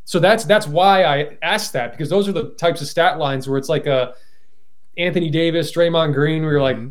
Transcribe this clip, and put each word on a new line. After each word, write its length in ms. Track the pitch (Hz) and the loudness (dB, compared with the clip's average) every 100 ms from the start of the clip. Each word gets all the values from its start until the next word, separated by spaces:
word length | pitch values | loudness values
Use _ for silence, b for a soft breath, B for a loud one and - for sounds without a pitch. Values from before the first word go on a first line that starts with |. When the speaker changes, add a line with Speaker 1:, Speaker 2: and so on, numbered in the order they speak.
| - | -4
Speaker 1:
So 140 | 180 | 2
that's, 240 | 180 220 | 4 4
that's 240 | 151 208 147 | 4 2 2
why 380 | 151 190 196 170 | 2 4 6 4
I 320 | 143 147 - | 2 -2 -6
asked 300 | 160 208 - | -4 -2 -2
that, 180 | 139 120 | -4 -6
because 180 | - 151 | -6 -2
those 180 | 185 202 | 0 0
are 40 | |
the 180 | 170 123 - | -2 -6 -2
types 260 | 170 165 | 0 0
of 60 | 143 | -2
stat 320 | - 175 156 | 0 2 2
lines 280 | 143 135 131 | -2 -2 -2
where 120 | 135 | -2
it's 100 | 135 | 0
like 160 | 151 147 | -2 0
a 300 | 131 123 b b b b b - - - - | 0 0 b b b b b -14 -14 -12 -4
Anthony 320 | 175 175 165 | -2 0 0
Davis, 420 | 156 165 165 151 | 0 0 0 -2
Draymond 420 | 170 170 165 160 139 | 2 2 2 2 2
Green, 260 | 151 160 | 2 0
where 120 | 156 | 0
you're 80 | 147 | 2
like, 160 | 135 117 | 2 0
Speaker 2:
Mm-hmm. 120 | 120 | -6